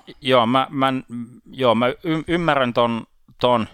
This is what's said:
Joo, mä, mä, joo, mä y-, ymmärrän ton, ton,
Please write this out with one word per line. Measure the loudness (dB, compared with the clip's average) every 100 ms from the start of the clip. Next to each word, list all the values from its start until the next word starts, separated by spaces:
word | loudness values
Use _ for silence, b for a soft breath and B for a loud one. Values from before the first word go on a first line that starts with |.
| -20 -8
Joo, | 2 2 4
mä, | 2 0
mä, | -2 -2 -2 -8 -14 -14 -18 -16
joo, | -2 2
mä | 2 0
y-, | -2 -4 -4 -2
ymmärrän | -2 0 0 0
ton, | 0 0 -2 -8 _ _ -2
ton, | 2 2 -2